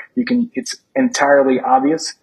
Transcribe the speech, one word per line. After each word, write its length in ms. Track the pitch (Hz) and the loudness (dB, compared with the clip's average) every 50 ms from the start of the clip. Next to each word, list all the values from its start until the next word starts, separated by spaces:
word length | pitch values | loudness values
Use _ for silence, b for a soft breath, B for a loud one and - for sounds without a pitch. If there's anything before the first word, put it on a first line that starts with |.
| B B B | B B B
you 80 | 254 240 | -6 -2
can, 260 | 247 247 240 233 240 - | -2 -2 -2 -2 -4 -6
it's 240 | - - - - - _ _ - | -10 -10 -10 -14 -16 _ _ -2
entirely 640 | 135 127 120 123 - 143 143 143 139 135 135 131 127 | 0 0 0 0 0 2 4 4 4 4 2 0 0
obvious 540 | 123 123 131 131 135 147 160 160 - - - _ | 0 0 0 2 2 0 -2 -2 -6 -12 -12 _